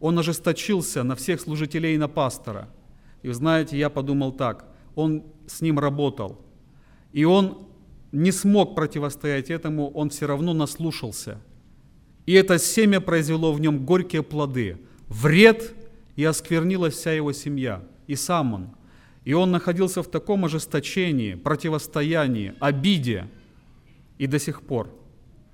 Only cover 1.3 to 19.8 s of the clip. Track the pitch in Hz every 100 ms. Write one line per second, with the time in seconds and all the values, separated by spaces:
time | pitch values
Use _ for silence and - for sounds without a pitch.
1.3 | 170 - 151 151 160 160 156 147 151 135
2.3 | - - 101 - - - - - - 131
3.3 | 120 156 160 156 143 147 143 135 139 135
4.3 | 131 127 107 - - - - 160 156 -
5.3 | - - - 165 147 143 143 143 - 98
6.3 | - - - - - - - - 139 156
7.3 | 190 190 - - - - - - 143 175
8.3 | 185 202 202 190 185 151 151 143 139 151
9.3 | 139 131 165 160 151 143 160 147 - 147
10.3 | 143 175 160 143 - 165 - 120 101 -
11.3 | 104 - - - - - - - - -
12.3 | 185 190 175 - - 214 196 190 165 151
13.3 | 160 160 147 156 147 131 185 180 165 151
14.3 | 151 143 127 104 87 - - - 110 143
15.3 | 160 220 220 - - - - - - 151
16.3 | 151 - 165 170 190 170 - 165 160 147
17.3 | 143 147 143 127 95 92 - - 139 -
18.3 | 175 135 104 92 - - - - - -
19.3 | 156 185 190 - 175